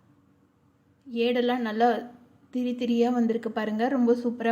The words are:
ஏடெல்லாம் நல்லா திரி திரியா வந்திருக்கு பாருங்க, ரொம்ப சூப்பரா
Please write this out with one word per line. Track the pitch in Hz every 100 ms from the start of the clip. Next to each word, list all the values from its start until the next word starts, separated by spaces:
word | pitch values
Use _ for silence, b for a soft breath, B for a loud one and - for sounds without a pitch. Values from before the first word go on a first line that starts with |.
| _ _ _ _ _ _ _ _ _ _ 285
ஏடெல்லாம் | 233 233 247 240 247 226
நல்லா | 214 240 220 - - _ _ _
திரி | 254 247 240
திரியா | 240 233 240 247
வந்திருக்கு | 226 226 220 220
பாருங்க, | 214 214 247 269
ரொம்ப | 233 240
சூப்பரா | 240 240 233